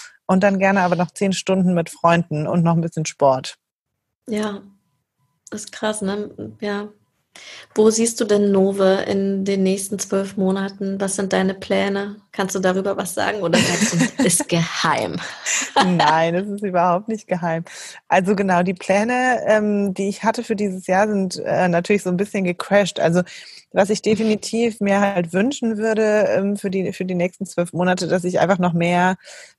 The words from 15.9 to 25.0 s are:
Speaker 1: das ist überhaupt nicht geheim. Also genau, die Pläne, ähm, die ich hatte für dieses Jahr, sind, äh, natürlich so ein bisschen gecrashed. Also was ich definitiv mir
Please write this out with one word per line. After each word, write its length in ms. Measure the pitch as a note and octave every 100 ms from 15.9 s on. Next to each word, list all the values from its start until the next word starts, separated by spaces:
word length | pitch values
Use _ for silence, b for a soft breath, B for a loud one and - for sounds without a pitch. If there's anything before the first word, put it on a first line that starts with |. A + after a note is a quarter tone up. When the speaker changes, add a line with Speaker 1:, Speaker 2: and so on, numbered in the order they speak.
| F3 D#3 D#3+ E3
Speaker 1:
das 120 | F3 G3+
ist 160 | G3+
überhaupt 460 | G3+ F3+ F3+ F3 G#3+
nicht 180 | A3 -
geheim. 380 | F3+ E3+ E3 E3 B B B -
Also 300 | F#3 F#3 G#3
genau, 260 | G3 F3+
die 120 | F3+
Pläne, 680 | F3+ - G3 G#3+ B3 B3+ A#3 -
ähm, 480 | G#3+ G#3 G#3 G3+
die 140 | F#3 G3
ich 140 | G3
hatte 220 | G#3+ A3
für 100 | A#3
dieses 320 | G#3+ G#3 F#3 F#3
Jahr, 220 | F#3 G#3+
sind, 280 | G3+ F#3+ -
äh, 220 | - D#3+ F3+
natürlich 380 | E3+ F3 G#3
so 60 | F#3
ein 60 | F3+
bisschen 280 | G#3 G#3
gecrashed. 560 | F3+ F3 - G3+ F#3+ -
Also 220 | D#3+ E3+ F3+ B B B B
was 180 | - G3
ich 100 | G#3+
definitiv 800 | - G#3+ A3 G#3 - A3+ A#3 G#3+
mir 220 | G3+ G3